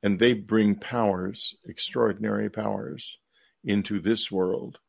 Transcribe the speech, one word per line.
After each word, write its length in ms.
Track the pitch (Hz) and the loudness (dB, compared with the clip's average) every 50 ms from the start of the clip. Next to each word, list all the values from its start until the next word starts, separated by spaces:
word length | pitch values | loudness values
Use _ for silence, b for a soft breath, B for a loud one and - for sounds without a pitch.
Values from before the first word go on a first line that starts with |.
| - | 2
And 160 | 101 101 90 | 0 2 4
they 140 | 117 120 123 | 6 4 4
bring 420 | 107 101 - 110 110 107 104 101 | 4 0 2 4 4 6 6 4
powers, 800 | 98 - - 120 120 113 104 98 92 92 92 92 - - - - _ _ | 2 -2 -6 -2 0 2 2 0 0 -4 -6 -6 -6 -8 -10 -10 _ _
extraordinary 840 | - - - - - - 127 117 110 98 98 110 107 104 104 104 104 | -18 -10 -10 -10 -6 0 2 2 2 2 0 -2 -2 -2 -2 -2 -4
powers, 680 | - 110 107 107 104 101 110 131 - 127 - - - _ _ _ _ _ _ _ _ _ _ | -4 -4 -4 -4 -4 -4 -6 -8 -10 -12 -12 -14 -16 _ _ _ _ _ _ _ _ _ _
into 360 | - 101 101 98 - 107 98 | 0 0 0 0 0 -4 -2
this 320 | 82 101 113 110 - - | 2 2 0 0 0 -4
world. 460 | 101 95 92 92 90 - - - - - _ | 0 0 0 0 0 -2 -4 -8 -14 -16 _